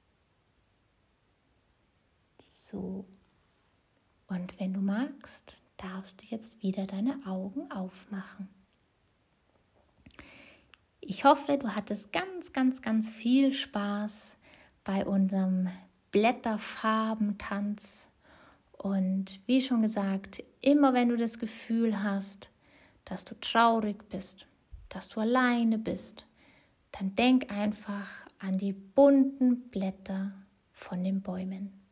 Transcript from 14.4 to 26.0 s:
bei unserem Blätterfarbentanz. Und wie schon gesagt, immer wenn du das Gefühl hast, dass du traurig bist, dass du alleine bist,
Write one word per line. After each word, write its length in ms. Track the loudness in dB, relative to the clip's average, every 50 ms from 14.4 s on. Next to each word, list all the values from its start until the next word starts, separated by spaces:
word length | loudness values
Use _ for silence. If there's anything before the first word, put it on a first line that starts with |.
| _ -20 -20 -20 -20 _ _ _ -4
bei 220 | -2 -2 0 0
unserem 640 | 2 2 2 2 2 2 2 2 2 2 0 0 -2 -4 -8 -18 _ _ _ _ _
Blätterfarbentanz. 2000 | 2 4 4 4 2 0 -2 -4 -4 -4 -6 -8 -8 -4 0 0 2 2 0 0 0 0 0 -2 -2 -4 -6 -6 -4 -4 -4 -4 -6 -6 -8 -10 -10 -10 -12 -18 _ _ _ -20 -20 -20 -20 -20 -20 _ _ _
Und 680 | _ -8 -4 -2 0 0 2 0 0 -2 -4 -6 -10 -8 0
wie 160 | 2 2 2
schon 180 | 4 2 2 2
gesagt, 640 | 2 2 2 0 -2 -2 -2 -4 -6 -10 -16 -16 -18 -18 _ _
immer 320 | 4 4 6 6 6 6
wenn 160 | 6 4 4 4
du 80 | 2
das 220 | 2 0 -2 -4 -6
Gefühl 640 | -8 -8 -10 -10 -6 -2 0 2 2 2 0 0
hast, 480 | -2 -2 -2 -2 -4 -6 -10 -12 -16 -20 _ _ _ _ _ -20 -20 _ _ _ -12
dass 180 | -10 -10 -10 -10
du 100 | -12 -12 -10
traurig 680 | -6 0 4 4 6 6 4 2 0 -2 -4 -6 -10 -10
bist, 360 | -10 -10 -10 -10 -16 -18 -20 _ _ _ _ _ -20 -20 -16 -14
dass 180 | -12 -12 -10 -6
du 120 | -4 0
alleine 580 | 2 2 4 4 4 4 4 4 2 2 2 0
bist, 480 | -2 -4 -6 -6